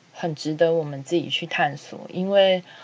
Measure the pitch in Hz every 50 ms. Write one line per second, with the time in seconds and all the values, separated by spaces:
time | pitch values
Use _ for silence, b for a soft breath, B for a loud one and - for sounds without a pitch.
0 | _ _ - - - 170 151 - - 151 156 156 170 165 165 165 156 147 143 135
1 | 135 - 175 170 - - - - 175 160 - - 165 143 143 143 - - - -
2 | - - - 180 185 196 202 196 196 190 185 180 180 B B B